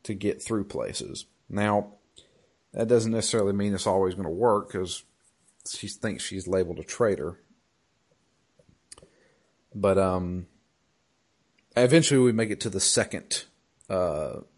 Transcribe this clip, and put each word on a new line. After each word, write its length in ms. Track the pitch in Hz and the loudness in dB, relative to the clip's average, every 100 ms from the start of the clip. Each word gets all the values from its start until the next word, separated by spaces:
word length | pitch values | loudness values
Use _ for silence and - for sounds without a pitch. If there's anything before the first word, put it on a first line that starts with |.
to 120 | - | -10
get 280 | 101 101 - | -4 -4 -4
through 220 | - 110 | -4 -4
places. 600 | 98 65 57 - - - - _ - | -2 -6 -6 -6 -10 -12 -16 _ -8
Now, 460 | 101 104 104 104 - _ - _ _ _ _ _ | -2 2 2 0 -14 _ -20 _ _ _ _ _
that 160 | - 113 | -4 4
doesn't 240 | 120 110 | 4 4
necessarily 400 | 113 104 113 101 | -2 0 0 0
mean 200 | 101 101 | 0 0
it's 120 | 95 107 | 0 0
always 280 | 95 92 | 2 2
gonna 140 | 90 85 | -2 -6
work, 400 | 87 117 104 101 | 0 2 2 0
'cause 320 | 95 90 - - _ _ _ _ _ - | -6 -6 -8 -14 _ _ _ _ _ -14
she 220 | - 104 | -10 -12
thinks 340 | - 113 85 | -8 -8 -6
she's 240 | - 95 - | -8 -8 -2
labeled 320 | 95 85 82 | -2 -2 -4
a 40 | |
traitor. 560 | - - 113 82 78 92 _ _ _ _ _ _ _ _ _ _ _ _ _ _ _ - - _ _ _ _ _ _ | -10 0 0 0 -4 -10 _ _ _ _ _ _ _ _ _ _ _ _ _ _ _ -20 -20 _ _ _ _ _ _
But, 240 | 104 98 98 | -2 2 4
um, 480 | 95 90 90 90 90 _ _ _ _ _ _ _ _ _ _ _ _ 120 | 2 0 -2 -6 -10 _ _ _ _ _ _ _ _ _ _ _ _ 2
eventually 440 | 123 165 156 139 | 6 6 6 6
we 120 | 123 | 6
make 180 | 110 110 | 4 -2
it 100 | 101 | -2
to 100 | 113 | -4
the 100 | 95 | -2
second, 640 | - - 104 85 - - - _ _ _ - | 0 2 0 -4 -6 -8 -8 _ _ _ -6
uh, 500 | 95 87 76 69 67 - | -2 0 -2 -6 -8 -16